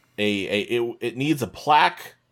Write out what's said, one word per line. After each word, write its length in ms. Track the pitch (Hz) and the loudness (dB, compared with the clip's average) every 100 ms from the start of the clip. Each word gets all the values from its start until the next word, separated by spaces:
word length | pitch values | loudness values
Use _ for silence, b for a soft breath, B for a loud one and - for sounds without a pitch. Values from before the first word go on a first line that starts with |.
| _ - | _ -2
A, 40 | |
a, 360 | 104 101 95 104 | 0 0 0 -2
it, 340 | - 120 117 117 | 0 -2 -2 -4
it 160 | 120 123 | -6 -4
needs 240 | 143 147 | -2 -2
a 40 | 104 | -4
plaque 680 | - 147 151 175 - - - _ | -6 2 4 4 0 -14 -20 _